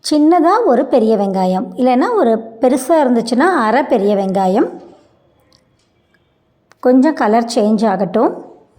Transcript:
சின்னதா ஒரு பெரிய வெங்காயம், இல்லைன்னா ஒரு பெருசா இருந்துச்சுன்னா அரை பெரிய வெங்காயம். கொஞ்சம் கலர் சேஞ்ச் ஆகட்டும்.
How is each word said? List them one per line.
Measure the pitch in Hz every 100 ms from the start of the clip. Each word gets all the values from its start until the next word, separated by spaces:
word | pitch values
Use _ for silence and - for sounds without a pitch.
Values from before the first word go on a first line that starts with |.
| -
சின்னதா | 302 302 349 330 415 453
ஒரு | 233 262
பெரிய | 269 220 220
வெங்காயம், | 202 190 185 185 190 -
இல்லைன்னா | 254 247 370 466
ஒரு | 269 226 - -
பெருசா | 254 262 -
இருந்துச்சுன்னா | 330 277 240 226 240
அரை | 330 359 220 233
பெரிய | 294 240 202 202
வெங்காயம். | 190 190 190 196 320 - - - _ _ _ _ _ _ _ _ _ _ _ _ _ _ _ _ _ _
கொஞ்சம் | 247 254 277
கலர் | 311 233 220 233 -
சேஞ்ச் | 214 214 220
ஆகட்டும். | 185 190 214 285 - - - _